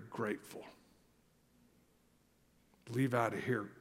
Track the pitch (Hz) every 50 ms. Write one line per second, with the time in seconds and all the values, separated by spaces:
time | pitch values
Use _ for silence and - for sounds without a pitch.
0 | 104 - - - 113 107 101 - - - - - - - - - - - - _
1 | - _ _ - _ _ _ _ _ _ _ - - - _ - _ _ _ _
2 | _ _ _ _ _ _ _ _ _ _ _ _ _ _ - _ - - 117 123
3 | 135 127 123 120 117 107 107 - - 127 123 110 104 - - -